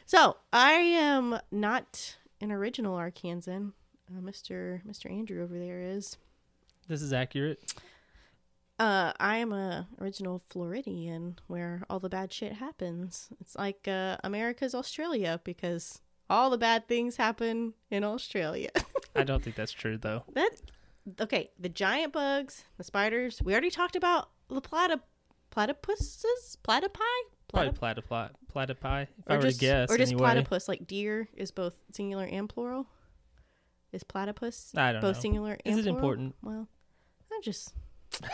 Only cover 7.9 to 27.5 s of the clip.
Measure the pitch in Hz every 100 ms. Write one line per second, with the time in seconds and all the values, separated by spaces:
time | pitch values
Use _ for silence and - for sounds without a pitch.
7.9 | - _ - - _ _ _ _ - 220
8.9 | 196 170 - 202 220 233 196 190 170 180
9.9 | 240 190 196 185 180 - 180 170 220 269
10.9 | 180 165 165 175 175 - 175 170 175 -
11.9 | 190 185 185 185 - 208 214 262 - 180
12.9 | 170 180 - - - - - 196 196 -
13.9 | 190 185 - 190 208 233 240 262 254 262
14.9 | - 330 269 180 165 - 175 175 170 -
15.9 | - _ _ _ 208 262 240 226 226 226
16.9 | 240 240 240 220 226 226 226 226 - _
17.9 | 202 208 240 - 202 156 156 - 339 -
18.9 | - - - 135 131 117 110 110 - 113
19.9 | 110 110 113 - 262 403 - - - -
20.9 | - 202 185 214 208 - - 180 170 196
21.9 | 262 320 302 277 277 269 - - - -
22.9 | 202 208 233 247 - 175 214 349 - 349
23.9 | 359 349 339 - _ _ 262 - 320 359
24.9 | 311 - _ _ _ _ - 214 285 -
25.9 | 415 - - 440 494 - - - 240 381
26.9 | - 453 494 466 _ -